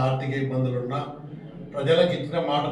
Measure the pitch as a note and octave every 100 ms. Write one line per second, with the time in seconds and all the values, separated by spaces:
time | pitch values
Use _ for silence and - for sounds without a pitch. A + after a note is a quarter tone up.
0 | C3 C3 C3+ C3+ C3+ B2+ B2+ B2 B2 -
1 | - - - - - - - C#3+ C#3 E3
2 | F3+ C#3+ D3 E3 D3 D3 D3